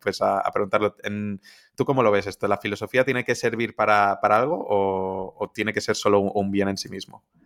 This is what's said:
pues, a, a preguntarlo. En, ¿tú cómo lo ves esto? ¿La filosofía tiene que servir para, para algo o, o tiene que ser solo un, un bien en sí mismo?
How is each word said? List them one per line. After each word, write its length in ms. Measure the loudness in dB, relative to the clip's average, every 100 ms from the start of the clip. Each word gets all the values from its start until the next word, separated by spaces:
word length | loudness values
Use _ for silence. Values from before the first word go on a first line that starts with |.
pues, 220 | -6 -2
a, 160 | 0 0
a 120 | -2
preguntarlo. 440 | -2 -2 0 0 -2
En, 360 | -8 -6 -6 -8 -14 -20 _ -4
¿tú 100 | -2
cómo 160 | 2
lo 80 | 2
ves 160 | 2 0
esto? 220 | -4 -2
¿La 100 | -2
filosofía 480 | -2 -6 -2 0 0
tiene 180 | 0
que 120 | -2 -2
servir 400 | -2 -2 -4 0
para, 440 | 2 4 4 2
para 160 | 2 4
algo 180 | 2 -2 0
o, 680 | 2 2 0 -2 -4 -8 -8
o 140 | -6
tiene 200 | -4 -4
que 100 | -2
ser 140 | -2 0
solo 240 | 4 4
un, 120 | 4
un 160 | 0 0
bien 180 | 0 0
en 100 | -2
sí 120 | -6
mismo? 340 | -12 -14 -20 _ _